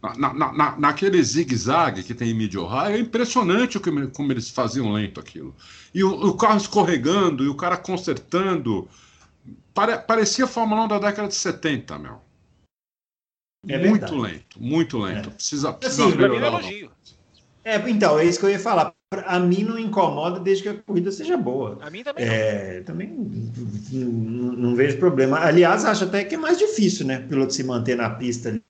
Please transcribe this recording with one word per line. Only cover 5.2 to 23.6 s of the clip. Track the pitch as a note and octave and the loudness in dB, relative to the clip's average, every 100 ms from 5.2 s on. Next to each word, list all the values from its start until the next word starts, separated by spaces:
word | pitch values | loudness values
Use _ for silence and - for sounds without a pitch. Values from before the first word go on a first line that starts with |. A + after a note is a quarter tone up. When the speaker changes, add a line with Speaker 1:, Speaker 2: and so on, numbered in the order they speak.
| - D#2+ C2+ - - - - F3+ | -16 -16 -16 -16 -20 -20 -8 2
Speaker 1:
E | |
o, | F#3+ D#3+ F#3+ | 2 4 2
o | - | 4
carro | A3 G#3 | 4 4
escorregando, | - G#3 E3+ D#3+ B2+ G3 F#3 C#3 | 2 2 4 2 2 2 2 0
e | C#3 | -2
o | C#3+ | -2
cara | F3 F3 | -2 -2
consertando. | F3 F3+ F#3 C#3+ - E3+ F#3+ F3 A#2 G2 F2+ - _ _ _ _ - - _ | -4 -6 -4 -6 -2 -2 0 -2 -2 -4 -4 -18 _ _ _ _ -20 -20 _
Pare-, | - A3 A3+ | -2 0 0
parecia | - A3+ G#3 - B3+ | 0 2 2 0 -2
a | |
Fórmula | - A3 G#3+ | 0 0 2
um | A3+ | 2
da | G#3 | 2
década | G#3 G3+ G3+ | 0 -2 -4
de | - | -4
setenta, | F#3 - D#3+ C3+ - D2 | -4 -2 -2 -4 -6 -14
meu. | D2 A2+ _ _ _ _ _ _ _ _ _ _ _ _ _ _ - | -14 -16 _ _ _ _ _ _ _ _ _ _ _ _ _ _ -6
Speaker 2:
É | C3+ | 2
Speaker 1:
Muito | G3 A3 - | 4 4 2
Speaker 2:
verdade. | D3+ | -4
Speaker 1:
lento, | G#2+ D#2 - - | -4 -6 -16 -12
muito | A#2 D#3 D#3+ C3 | -2 0 0 -2
lento. | G2 G#2 G#2+ | -4 -4 -8
Speaker 2:
É. | |
Speaker 1:
Precisa, | - - D3 D3 | -8 -6 -4 -4
Speaker 2:
Assim, | - | -4
Speaker 1:
precisa | - C#3 D3 | -4 2 2
Speaker 3:
Pra | D3 | 6
mim | |
não | G3 | 4
é | |
Speaker 1:
melhorar. | E3+ A#2+ G#2+ | 4 0 -2
Speaker 3:
elogio. | F#2 G2+ G2+ _ - _ _ _ _ _ | -6 -12 -16 _ -20 _ _ _ _ _
Speaker 2:
É, | A3+ G#3+ A3 | -4 -2 0
então, | G#3 G3 D3+ | 2 4 6
é | E3+ | 4
isso | F3 | 4
que | G3 | 2
eu | |
ia | G3+ | 0
falar. | G#3+ F#3+ G3 - _ | 0 2 0 -2 _
Pra, | G3 | -10
a | F#3+ F3+ | -2 2
mim | F3+ F#3 | 4 2
não | G#3+ A3+ | 0 -2
incomoda | A3+ G3 E3+ D3 E3 F3+ | -2 2 2 0 -4 -2
desde | F3 F#3+ | 0 0
que | G3+ | 0
a | G#3 | -8
corrida | - F#3 F3+ | -4 -2 -2
seja | G3+ D#4 F4 | -4 -2 -2
boa. | D3 C3 A2+ G#2 | 0 -2 -6 -8
Speaker 3:
A | D3+ | -14
mim | F3+ | -12
também | C4+ - A#2 | -10 -4 0
não. | |
Speaker 2:
É, | A2+ G#2+ G#2 F#2+ F#2 | 2 0 -2 -6 -10
também | F2+ E3 G3+ | -10 -10 -8
não, | E4 F#3 G#2+ A#2 A#2+ | -8 -8 -6 -8 -8